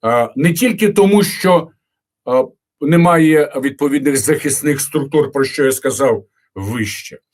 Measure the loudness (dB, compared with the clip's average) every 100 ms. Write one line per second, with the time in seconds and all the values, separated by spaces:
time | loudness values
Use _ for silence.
0 | 0 0 0 0 -2 0 -2 0 0 2
1 | 4 4 0 -2 0 0 0 _ _ _
2 | _ _ -2 -2 -2 _ _ _ 0 4
3 | 4 4 4 4 2 -2 -6 -2 -2 0
4 | 0 -2 0 -2 -2 -4 -2 -4 -4 -6
5 | -2 -2 -2 -2 -4 0 -2 0 -4 -2
6 | 0 0 -6 _ _ -12 -8 -6 -6 -8
7 | -16 -20 _